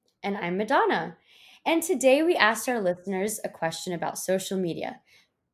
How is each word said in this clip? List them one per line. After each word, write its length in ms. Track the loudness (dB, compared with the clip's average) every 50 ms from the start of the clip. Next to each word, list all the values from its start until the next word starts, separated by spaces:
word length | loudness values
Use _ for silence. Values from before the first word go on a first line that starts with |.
| _ _ _ _
And 140 | -6 -6 -4
I'm 200 | -4 -4 -2 -2
Madonna. 600 | -2 0 2 2 2 4 2 2 0 -2 -4 -10 -14 _ _ -20 -20 -20 -20 -20 _ -2
And 160 | 0 0 2
today 400 | 2 0 0 2 4 6 6 6
we 140 | 4 4 4
asked 320 | 4 4 4 2 2 -2 -2
our 120 | -2 0
listeners 600 | 0 0 -2 -2 -4 -4 -2 -2 -2 -2 -4 -6 -8
a 40 | -10
question 460 | -6 -6 -6 -4 -4 -6 -6 -6 -6
about 220 | -4 -6 -6 -6
social 400 | -6 -2 -2 -2 -2 -2 -4 -4
media. 440 | -2 -2 -2 -4 -4 -6 -8 -10 -12 _ _ _ _ _ _ _ _ _ _